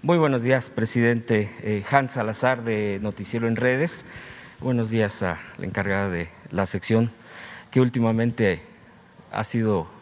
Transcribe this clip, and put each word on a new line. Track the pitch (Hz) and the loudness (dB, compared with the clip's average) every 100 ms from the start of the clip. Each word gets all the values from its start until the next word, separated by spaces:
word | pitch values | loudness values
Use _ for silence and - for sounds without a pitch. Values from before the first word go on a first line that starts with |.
Muy | - 170 | 2 4
buenos | 151 131 | 4 2
días, | 120 131 - | 2 2 0
presidente. | - 110 120 117 120 113 110 101 - | -4 -2 2 4 2 2 0 0 -6
Eh, | 107 104 98 | -4 -4 4
Han | 139 131 | 2 2
Salazar, | 131 107 107 127 127 | -4 -4 0 0 0
de | 117 107 104 98 | -2 -2 -2 -2
Noticiero | 104 95 101 117 117 | -4 -6 -6 -2 0
en | 113 | 2
Redes. | 123 127 165 - - - - - - - | 2 2 0 -4 -16 -18 -18 -20 -20 -8
Buenos | 127 123 110 | -2 0 0
días | 113 104 - | 2 0 0
a | 92 85 - - | -4 -4 -10 -10
la | - | -6
encargada | 101 98 98 98 | -4 -2 0 0
de | 87 85 - - | -2 -6 -10 -8
la | 90 95 | -4 -2
sección, | 98 - 113 117 - - - - - - | -4 2 2 2 -2 -20 -20 -18 -18 -2
que | 127 | 2
últimamente | 127 120 113 113 117 117 107 82 - - - - - - - | 4 4 2 2 0 2 0 0 -6 -20 -20 -20 -20 -20 -10
ha | 104 | -6
sido | 107 117 110 101 80 - | -4 0 2 0 -2 -12